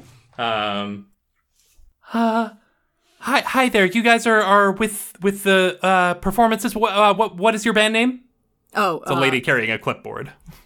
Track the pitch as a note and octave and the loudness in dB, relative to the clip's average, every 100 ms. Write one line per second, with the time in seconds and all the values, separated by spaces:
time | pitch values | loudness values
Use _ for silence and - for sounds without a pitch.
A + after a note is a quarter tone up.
0 | - - _ - A#2 A2 G#2 G2+ G2+ G2+ | -20 -20 _ -8 -4 -4 -4 -4 -8 -10
1 | G2+ _ _ _ _ _ _ _ - _ | -16 _ _ _ _ _ _ _ -20 _
2 | - A3+ A3+ A3+ A3 - _ _ _ _ | -8 -2 -2 -2 -4 -10 _ _ _ _
3 | _ _ - C#4+ D4 B3+ B3+ G#3+ F#3 A#3 | _ _ -2 -2 0 0 2 2 2 2
4 | A#3 A#3 A#3 A3 G3 G3+ G3 F#3+ A3 G#3+ | 2 2 2 2 4 4 4 0 -4 -4
5 | - - G3 G3 G3 F#3+ F#3 F3+ F#3 F#3 | -14 -4 -4 -2 2 2 2 0 0 2
6 | F3+ F3 G3 G3 A3+ A3 - A3 G#3+ G3 | 2 -2 -4 2 2 2 -4 -2 0 4
7 | G#3 F#3+ A3 F3 G#3+ A3 A3 G#3 G#3+ A3 | 2 2 -2 0 0 0 0 2 2 2
8 | B3 B3+ _ _ _ _ _ G3+ G3 D#3 | 0 -4 _ _ _ _ _ -4 -2 -4
9 | - C3+ C3+ C3 D#3 C3 A2 A2 - A2+ | -4 0 0 0 0 -2 -2 -4 -6 -8
10 | A2 A2 - - - - | -10 -12 -14 -20 -20 -20